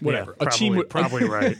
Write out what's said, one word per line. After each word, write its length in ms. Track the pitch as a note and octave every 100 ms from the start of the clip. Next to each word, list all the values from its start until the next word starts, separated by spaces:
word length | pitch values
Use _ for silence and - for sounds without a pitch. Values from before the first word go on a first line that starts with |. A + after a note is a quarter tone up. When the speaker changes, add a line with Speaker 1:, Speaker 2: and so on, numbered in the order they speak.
Speaker 1:
Whatever. 340 | D3 B2+ F#2 -
Speaker 2:
Yeah, 60 | D3
Speaker 1:
A 20 |
team 220 | A#2+ A3
Speaker 2:
probably, 60 | F#3
Speaker 1:
would 100 | F3
Speaker 2:
probably 340 | D#3+ C3+ B2 G3
right, 280 | G#2+ G#2 -